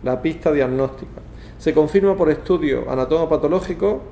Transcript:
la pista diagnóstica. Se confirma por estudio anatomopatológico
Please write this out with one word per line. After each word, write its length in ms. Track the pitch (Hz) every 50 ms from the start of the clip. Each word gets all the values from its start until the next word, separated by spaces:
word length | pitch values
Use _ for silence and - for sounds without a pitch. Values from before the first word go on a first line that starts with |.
| -
la 180 | 127 127 127
pista 300 | - 165 160 - - 165
diagnóstica. 680 | 151 143 131 127 127 131 135 131 135 - - - - - - - - - - - - -
Se 140 | - 160
confirma 420 | 151 156 156 147 - 196 196 196 190
por 140 | 185 175 156
estudio 560 | 151 151 - - 185 170 156 147 131 123 123 127
anatomopatológico 1120 | 131 131 131 123 151 165 165 156 160 147 156 147 170 185 180 - 180 165 196 202 220 135 - -